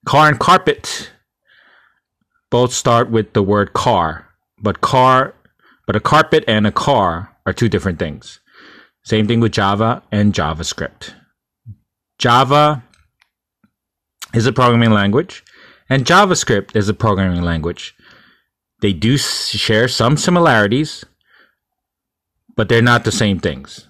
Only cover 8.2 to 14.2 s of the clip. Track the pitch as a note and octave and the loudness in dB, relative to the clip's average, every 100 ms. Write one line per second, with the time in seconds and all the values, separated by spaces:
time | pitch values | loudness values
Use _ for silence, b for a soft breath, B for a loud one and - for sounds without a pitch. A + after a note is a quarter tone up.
8.2 | - - B B B B B B - A2 | -18 -20 B B B B B B -4 -2
9.2 | G#2 A#2 A2+ G#2 G2 G2+ A2+ A#2+ _ G#2 | 0 0 0 0 0 0 -2 -2 _ 0
10.2 | G#2 G2 D#2 D#2+ E2 - D#2+ _ - - | 0 0 -4 -6 -10 -8 -10 _ -20 -20
11.2 | _ _ _ _ A#2+ - _ _ _ _ | _ _ _ _ -20 -20 _ _ _ _
12.2 | B2 B2 C3 D3 D3+ C#3+ - _ _ _ | 0 2 4 2 2 0 -10 _ _ _
13.2 | _ _ _ _ _ _ _ _ _ _ | _ _ _ _ _ _ _ _ _ _